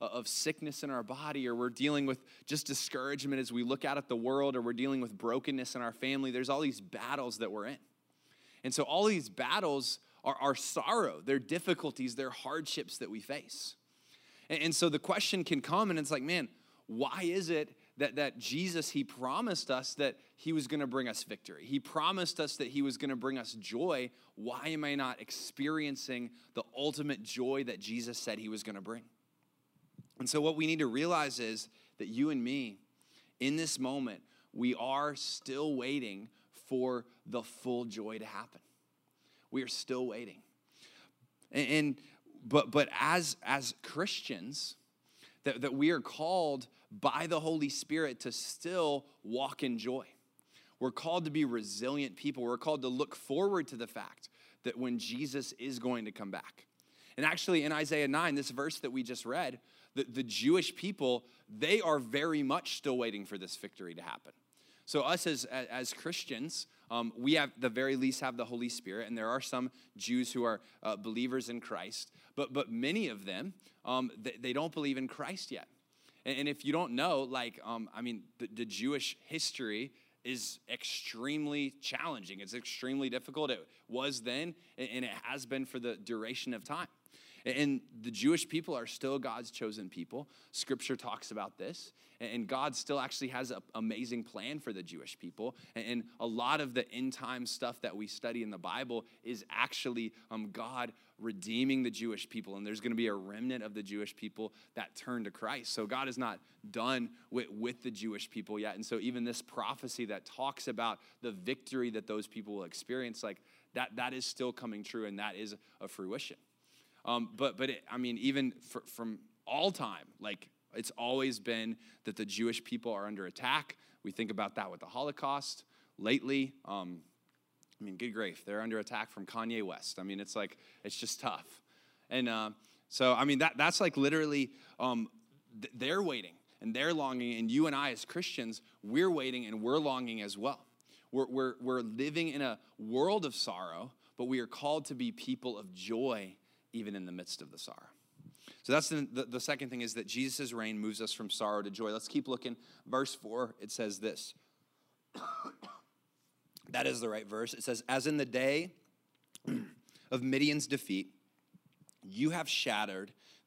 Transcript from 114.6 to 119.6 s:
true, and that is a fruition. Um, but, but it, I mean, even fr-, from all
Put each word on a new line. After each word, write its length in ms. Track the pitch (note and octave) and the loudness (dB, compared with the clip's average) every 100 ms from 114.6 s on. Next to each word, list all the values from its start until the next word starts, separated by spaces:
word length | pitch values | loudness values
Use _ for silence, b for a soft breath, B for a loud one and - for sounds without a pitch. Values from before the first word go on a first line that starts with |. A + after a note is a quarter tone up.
| A#2+ G#2 | -6 -8
true, 220 | G#2+ A#2 G#2 | -6 -4 -4
and 120 | G2+ | -4
that 180 | G#2 F#2+ | -4 -4
is 200 | G#2+ G#2 b b | -8 -10 b b
a 80 | G2 | -12
fruition. 480 | - F#2 A#2+ - - _ _ b b b b - | -8 -6 -6 -6 -12 _ _ b b b b -2
Um, 240 | A#2+ A2+ | 0 0
but, 220 | G#2+ C3+ G2 | 0 0 2
but 140 | C3+ | -2
it, 140 | A#2 - | -2 -6
I 60 | B2 | -2
mean, 220 | B2 A#2 | -2 2
even 340 | C3 C3+ C3 - - | 2 4 2 0 -8
fr-, 120 | B2 | -12
from 360 | - - A#2 G#2 - _ - | -10 -6 -6 -6 -12 _ -4
all 240 | C#3 | 2